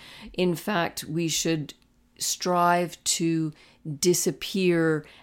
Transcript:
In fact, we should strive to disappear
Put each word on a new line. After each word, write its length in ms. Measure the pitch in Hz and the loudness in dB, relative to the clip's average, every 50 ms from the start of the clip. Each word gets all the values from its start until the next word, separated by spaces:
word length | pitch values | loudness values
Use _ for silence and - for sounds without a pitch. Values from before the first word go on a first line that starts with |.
| - - - - - - - | -20 -20 -20 -20 -20 -10 -4
In 220 | - 185 180 175 | 0 0 0 0
fact, 500 | 156 - - 214 180 165 - - - - | -2 -4 -2 -2 -2 -2 -2 -4 -8 -10
we 240 | - 156 165 170 160 | -6 -4 -2 -2 -2
should 460 | 151 - - 165 165 156 143 - - - _ _ _ _ _ _ _ - | -2 -2 0 0 -2 -2 -4 -6 -12 -18 _ _ _ _ _ _ _ -8
strive 840 | - - - - - 180 180 175 175 175 175 175 180 170 - - _ | -6 -6 -4 -4 -2 0 2 2 4 4 4 2 0 -2 -6 -6 _
to 480 | - - - 170 165 165 160 160 156 147 - - - - _ - 160 147 139 | -4 -2 0 0 0 0 0 -2 -4 -6 -10 -18 -20 -20 _ -12 -12 -4 0
disappear 1080 | - 180 175 180 - 185 151 - - - - 196 185 180 170 165 165 160 156 151 - - - - | 2 4 4 4 2 -2 -4 -4 -6 -6 -2 0 2 4 4 4 4 2 2 0 -4 -8 -16 -20